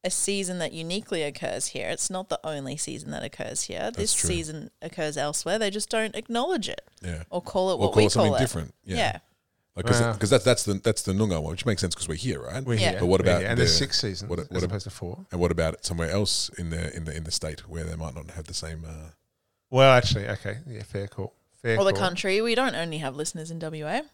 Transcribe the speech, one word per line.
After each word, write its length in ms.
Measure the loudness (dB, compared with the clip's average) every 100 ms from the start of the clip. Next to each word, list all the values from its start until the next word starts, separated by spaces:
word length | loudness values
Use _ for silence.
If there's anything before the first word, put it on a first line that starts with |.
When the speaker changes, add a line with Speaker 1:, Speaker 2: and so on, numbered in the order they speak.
Speaker 1:
a 60 | -2
season 480 | -2 0 -2 -2 -2
that 160 | -4
uniquely 480 | -4 -6 -6 -2 -2
occurs 460 | -2 -4 -6 -4 -6
here. 200 | -6 -6
It's 200 | -4 -4
not 200 | -6 -6
the 100 | -6
only 320 | -4 -6 -6 -6
season 340 | -6 -8 -8
that 120 | -8
occurs 400 | -10 -8 -6 -6
here. 180 | -6 -4
Speaker 2:
That's 160 | -6 -2
Speaker 1:
This 160 | 0 0
Speaker 2:
true. 120 | 0
Speaker 1:
season 420 | -2 -4 -10 -12 _
occurs 340 | -12 -4 -4 -2
elsewhere. 420 | -2 -2 -2 0
They 100 | 0
just 200 | -2 -2
don't 260 | -2 -2 -6
acknowledge 520 | -4 -2 0 0 -2
it 120 | -8 _ _
Speaker 2:
Yeah. 200 | -6 -6 -6
Speaker 1:
or 100 | -8
call 280 | -2 0 0
it 40 | 2
Speaker 2:
Or 40 |
Speaker 1:
what 140 | 4
Speaker 2:
call 80 | 6
Speaker 1:
we 40 | 6
Speaker 2:
it 40 |
something 180 | 6 4
Speaker 1:
call 60 | 4
it. 20 |
Speaker 2:
different. 340 | 2 0 -6 -12
Yeah. 120 | -6 0
Speaker 1:
Yeah. 220 | 0 -2 _ _ _ _ _ -6
Speaker 2:
Like, 100 | 2
'cause 160 | 4
Speaker 3:
Wow. 100 | 4
Speaker 2:
it, 80 | 2
'cause 120 | 4
that's, 120 | 6
that's 200 | 6 2
the, 100 | 2 0
that's 280 | 0 0
the 80 | 0
Noongar 260 | 2 2 2
one, 120 | -2
which 140 | -2 0
makes 140 | 0
sense 120 | 0
'cause 140 | -2 -4
we're 80 | -2
here, 260 | -2 -4
right? 220 | -6 -6
Speaker 3:
We're 100 | 0 2
Speaker 1:
Yeah. 160 | 2
Speaker 3:
here. 80 | 2
Speaker 2:
But 40 | 4
what 140 | 6
Speaker 3:
We're 80 | 6
Speaker 2:
about 120 | 4
Speaker 3:
here. 80 | 4
And 80 | 4
there's 140 | 6
Speaker 2:
the, 40 | 4
Speaker 3:
six 240 | 2 0
seasons 260 | 0 -4 -4
Speaker 2:
what, 120 | -6
Speaker 3:
as 100 | -2
Speaker 2:
what, 140 | -2
Speaker 3:
opposed 220 | -2 -4 -6
to 40 |
four. 380 | -10 -8 -10 -6
Speaker 2:
and 80 | 0
what 120 | 2
about 340 | 4 0 -2 -4
somewhere 240 | -2 0
else 400 | 2 2 0 -2 -4
in 140 | -6
the, 240 | -4 -4 -6
in 100 | -8
the, 100 | -8
in 100 | -4
the 60 |
state 380 | -4 -4 -8 -10
where 140 | -8
they 120 | -6 -6
might 200 | -8 -10
not 160 | -12
have 140 | -12 -10
the 100 | -8
same, 280 | -8 -10 -12
uh, 240 | -14 -16 _ _ _ _ _ _
Speaker 3:
Well, 220 | 8 10
actually, 360 | 10 6 0 -2
okay. 300 | -6 -6 -10 -10
Yeah, 160 | -14
fair 260 | -8 -8 -8
call. 280 | -8 -12 _ _ _
Fair 160 | 0 4
Speaker 1:
Or 60 |
the 80 | 4
Speaker 3:
call. 100 | 4
Speaker 1:
country. 400 | 0 0 0 2
We 140 | 2 2
don't 180 | 2
only 240 | 0 -4 -4
have 160 | -4 -4
listeners 360 | -6 -6 -10
in 80 | -8
W 260 | -8 -6 -4
A. 160 | -4 -6